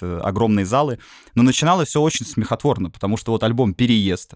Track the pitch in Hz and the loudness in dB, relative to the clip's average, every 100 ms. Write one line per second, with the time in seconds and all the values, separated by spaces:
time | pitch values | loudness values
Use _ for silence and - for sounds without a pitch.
0 | 90 85 - 98 113 104 92 123 147 120 | -8 -6 -4 0 2 2 2 0 0 -4
1 | - - - - 123 - 156 185 151 151 | -12 -20 -6 2 4 4 2 2 0 0
2 | 156 - 117 - 107 120 147 127 87 - | 0 -2 -6 -6 -4 -2 0 -2 -4 -6
3 | 98 110 - 113 110 117 120 87 123 113 | -4 -4 -2 -2 0 0 0 2 2 2
4 | 98 90 - | 2 -2 -6